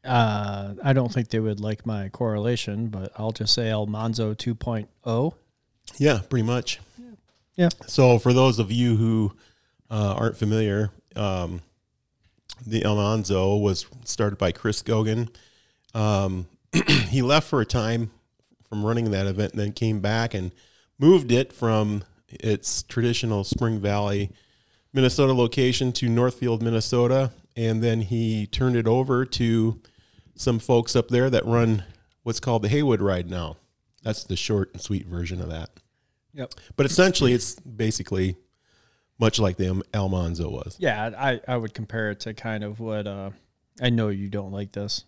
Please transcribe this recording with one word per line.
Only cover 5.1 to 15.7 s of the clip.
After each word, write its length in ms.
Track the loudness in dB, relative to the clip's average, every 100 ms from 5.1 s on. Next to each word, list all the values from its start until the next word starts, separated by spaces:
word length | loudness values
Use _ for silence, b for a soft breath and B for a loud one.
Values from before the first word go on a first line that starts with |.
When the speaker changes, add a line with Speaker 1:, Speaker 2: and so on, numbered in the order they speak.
| 0 -2 -4 _ _ _ _ -20 0
Speaker 2:
Yeah, 240 | 2 2 0
pretty 160 | 0 0
much. 340 | -2 -4 -10 -12 -20
Speaker 1:
Yeah. 80 | -20 -20 _ _ _ 0
Yeah. 120 | 0 0 -4
Speaker 2:
So 320 | 4 6 6
for 140 | 6
those 260 | 6 6 4
of 140 | 0
you 240 | 2 2 4
who, 360 | 4 2 0 -4 b b b b _
uh, 240 | -2 -2 0
aren't 180 | -2 -2
familiar, 540 | 0 0 0 0 -2 -6 _
um, 460 | -6 -4 -2 -4 -8 -14 _ _ _ _ _ _ _ _ -18 -4
the 180 | 0
El 120 | 2 2
Monzo 640 | 2 0 0 2 2 2
was 260 | 2 -2 -6 -16
started 340 | -10 -2 -2 0
by 120 | -2
Chris 300 | 0 -2 -2
Gogan. 460 | -2 0 0 -2 -4 b b b b